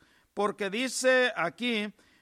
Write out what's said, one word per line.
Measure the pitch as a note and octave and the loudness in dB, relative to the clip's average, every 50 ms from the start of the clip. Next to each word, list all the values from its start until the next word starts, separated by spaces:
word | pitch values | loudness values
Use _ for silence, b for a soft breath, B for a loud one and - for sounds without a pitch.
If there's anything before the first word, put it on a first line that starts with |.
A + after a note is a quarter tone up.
| b b b b b b _ | b b b b b b _
porque | - G3+ G#3 - - G#3 G3 | -2 -2 -2 -2 -2 -4 -4
dice | F#3 A3+ C4 C4 - - - B3+ B3+ B3+ B3+ B3 G#3+ | -2 -2 -4 -4 -4 0 2 4 4 4 4 2 0
aquí, | F3+ D#3+ E3+ - - A#3 B3 A#3+ G#3+ G#3 G#3+ - b b b b b | -2 -4 -4 -4 -4 -4 -2 -2 -2 -2 -6 -8 b b b b b